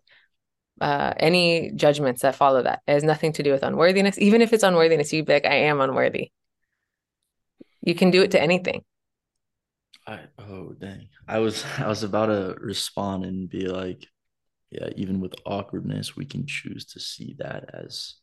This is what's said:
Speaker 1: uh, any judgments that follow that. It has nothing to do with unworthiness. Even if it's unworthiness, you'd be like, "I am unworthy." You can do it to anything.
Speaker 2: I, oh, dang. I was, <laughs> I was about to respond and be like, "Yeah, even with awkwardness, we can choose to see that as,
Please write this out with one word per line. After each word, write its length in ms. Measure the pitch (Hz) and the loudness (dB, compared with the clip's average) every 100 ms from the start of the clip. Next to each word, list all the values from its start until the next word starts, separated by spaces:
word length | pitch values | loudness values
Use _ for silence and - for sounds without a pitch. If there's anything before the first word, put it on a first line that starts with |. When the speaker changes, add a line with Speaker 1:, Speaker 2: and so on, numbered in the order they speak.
| _ _ _ _ _ _ _ - | _ _ _ _ _ _ _ -6
Speaker 1:
uh, 320 | 147 143 139 - | -2 0 -2 0
any 540 | 160 180 170 165 - | 2 4 4 0 -2
judgments 500 | - 147 147 135 - | 0 2 2 -2 2
that 120 | 139 - | 0 4
follow 280 | 139 131 | 4 4
that. 180 | - - - | 2 -2 0
It 60 | |
has 100 | 147 | 2
nothing 280 | 156 156 160 | 2 0 -2
to 100 | 156 | 0
do 80 | 143 | 0
with 120 | 135 | 0
unworthiness. 540 | 131 135 175 190 196 - | 0 2 4 4 0 2
Even 240 | 202 226 | 4 6
if 100 | 226 | 6
it's 120 | 220 | 4
unworthiness, 500 | 190 170 165 156 151 | 4 6 4 4 0
you'd 120 | 156 151 | -2 2
be 80 | |
like, 120 | 143 139 | 2 4
"I 100 | 139 | 2
am 240 | 151 143 | 2 2
unworthy." 520 | 131 127 127 - - _ _ _ _ _ _ _ _ _ _ _ _ _ - _ | 2 2 0 -2 -10 _ _ _ _ _ _ _ _ _ _ _ _ _ -20 _
You 140 | 175 170 | -4 2
can 160 | 185 | 4
do 120 | 180 | 6
it 80 | 196 | 4
to 100 | 190 | 4
anything. 420 | 160 180 180 - _ _ _ _ _ _ _ _ _ _ _ _ - | 2 0 -2 -8 _ _ _ _ _ _ _ _ _ _ _ _ -18
Speaker 2:
I, 140 | 95 76 - | -18 -18 -20
oh, 340 | 101 95 85 - | -16 -16 -16 -14
dang. 280 | 98 95 - _ - | -16 -16 -20 _ -6
I 120 | 110 | -2
was, 240 | 110 107 - | 0 -2 -8
<laughs> 60 | - | -6
I 100 | 107 | -4
was 160 | 104 | -4
about 240 | 104 104 110 | -2 0 0
to 280 | 104 92 - | 0 -2 -8
respond 680 | - 98 - 95 98 95 92 | -8 -8 -6 -6 -4 -4 -6
and 240 | 92 90 | -8 -8
be 180 | 92 92 | -6 -6
like, 400 | 92 92 - - _ _ _ _ _ _ | -6 -8 -10 -18 _ _ _ _ _ _
"Yeah, 180 | - - - | -12 -10 -8
even 240 | 95 95 | -6 -4
with 140 | 92 - 95 | -6 -12 -8
awkwardness, 680 | 101 101 95 98 101 101 - | -8 -8 -10 -6 -8 -8 -12
we 100 | - | -12
can 200 | - - | -10 -8
choose 380 | - - - - | -10 -10 -14 -16
to 120 | - | -14
see 360 | - - - - | -14 -14 -16 -12
that 300 | - - - | -12 -12 -14
as, 420 | 50 50 - - - | -18 -16 -14 -16 -18